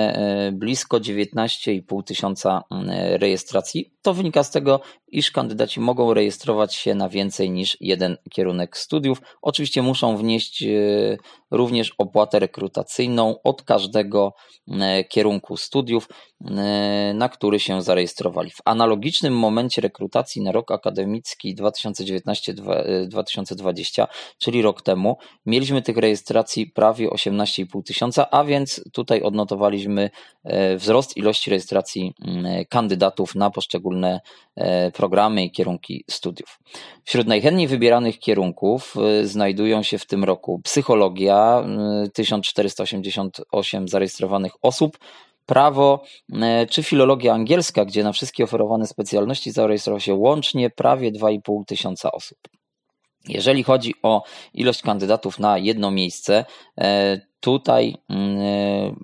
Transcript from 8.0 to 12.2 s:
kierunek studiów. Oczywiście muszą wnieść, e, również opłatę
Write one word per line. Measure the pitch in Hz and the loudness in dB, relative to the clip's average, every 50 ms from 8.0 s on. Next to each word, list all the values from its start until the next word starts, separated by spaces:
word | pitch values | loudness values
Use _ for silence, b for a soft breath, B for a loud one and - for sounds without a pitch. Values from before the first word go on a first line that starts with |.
| 92 90 87 - - - | 0 -2 -4 -6 -10 -10
kierunek | - - 95 92 90 90 87 - - | -4 -4 -2 -2 -2 -2 -4 -6 -8
studiów. | - - - 156 156 139 135 127 - B B B B B | -12 -8 -4 -4 -2 0 0 -2 -2 B B B B B
Oczywiście | - - - 147 131 - 135 127 | -4 -2 -2 -2 -2 -2 0 0
muszą | 131 131 131 131 117 110 | 0 0 0 0 0 0
wnieść, | 101 113 113 113 113 - - - - - | 0 0 0 0 0 -2 -6 -8 -6 -4
e, | 107 104 104 104 104 104 104 104 107 104 98 B B B B B B | -2 0 2 2 2 2 2 0 0 -2 -6 B B B B B B
również | - 117 123 120 123 117 110 - - - | -2 0 0 2 2 0 -2 -2 -2 -4
opłatę | 101 95 - 104 | -4 0 2 2